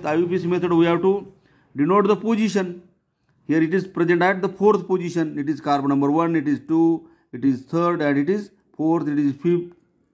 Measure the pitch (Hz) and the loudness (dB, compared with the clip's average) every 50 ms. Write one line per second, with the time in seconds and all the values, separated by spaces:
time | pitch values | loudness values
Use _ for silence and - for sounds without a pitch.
0 | 175 151 151 165 175 175 180 180 160 170 175 180 180 175 170 170 170 170 170 170 | -4 -2 0 0 0 0 -2 -2 -2 -2 -2 -2 0 2 2 2 4 4 2 2
1 | 180 190 196 202 190 - - _ _ _ _ _ _ _ - 131 143 160 190 208 | 2 0 0 0 -4 -10 -18 _ _ _ _ _ _ _ -6 -2 0 2 4 4
2 | 196 202 208 196 214 220 233 208 220 202 170 202 185 175 175 - - _ _ _ | 4 4 2 0 0 -2 0 0 0 0 0 -2 -2 -4 -6 -12 -16 _ _ _
3 | _ _ _ _ _ _ _ _ _ - 147 160 160 160 175 190 185 - - 170 | _ _ _ _ _ _ _ _ _ -2 0 0 2 2 0 -2 -2 -4 -4 -2
4 | 170 165 180 170 175 185 196 185 190 185 185 - 196 214 214 185 170 - 185 185 | 0 0 2 2 2 2 0 0 -4 -6 -4 0 2 2 4 2 0 -2 -2 -2
5 | 175 170 - 170 160 156 147 147 139 147 151 139 - 151 143 139 139 139 139 139 | -2 -4 -4 -4 -4 -4 -4 -6 -4 -4 -6 -4 -2 -2 -2 0 0 0 0 2
6 | 143 143 147 160 165 170 165 160 135 147 143 - - - 160 165 165 165 165 160 | 2 2 2 2 0 0 0 0 0 0 -2 -4 -2 -2 0 2 4 2 2 0
7 | - - _ _ _ _ - 123 131 139 131 120 - - 165 170 175 175 175 160 | -4 -12 _ _ _ _ -8 -2 0 0 0 0 -4 -4 -2 0 0 0 0 0
8 | 151 143 139 139 143 160 196 208 202 - - _ _ _ _ - 151 160 165 165 | 0 0 0 0 0 0 -2 -2 -4 -8 -16 _ _ _ _ -4 -2 0 0 0
9 | 143 147 147 147 147 143 135 139 - 170 175 170 175 - - - _ _ _ _ | 0 -2 -2 0 0 0 -2 -2 0 0 0 0 -2 -6 -12 -20 _ _ _ _
10 | _ _ | _ _